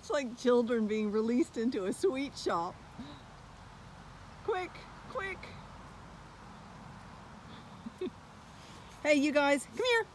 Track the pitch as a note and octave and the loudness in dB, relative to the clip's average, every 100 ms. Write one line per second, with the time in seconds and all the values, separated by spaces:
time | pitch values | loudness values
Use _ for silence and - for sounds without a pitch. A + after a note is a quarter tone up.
0 | - D#4+ C4 A#3+ B3 B3 A#3 A#3+ G#3+ G#3+ | 0 0 0 2 6 8 6 4 4 4
1 | G#3+ G#3+ A3 A#3+ E4 - A3+ B3+ F#3 - | 2 2 4 4 4 2 2 2 0 2
2 | - C4 C#4 - - F#3 F3 - - - | 2 2 -2 -2 0 2 0 -4 -16 -14
3 | - - - - - - - - - - | -14 -14 -16 -18 -18 -18 -18 -16 -16 -16
4 | - - - - - G4 F4+ - - - | -16 -16 -18 -10 0 0 0 -8 -14 -16
5 | - - F#4+ F#4 - - - - - - | -8 -6 -4 -6 -10 -12 -14 -16 -16 -16
6 | - - - - - - - - - - | -16 -16 -16 -18 -16 -16 -16 -16 -16 -16
7 | - - - - - - - - - - | -16 -16 -16 -16 -16 -16 -14 -12 -12 -4
8 | F#4 - - - - - - - - - | -4 -4 -16 -18 -18 -18 -16 -16 -16 -4
9 | D4 D4+ C#4+ C#4+ C#4+ C#4+ - - B4 A#4 | 4 6 8 6 6 4 2 0 4 4
10 | A4 | 4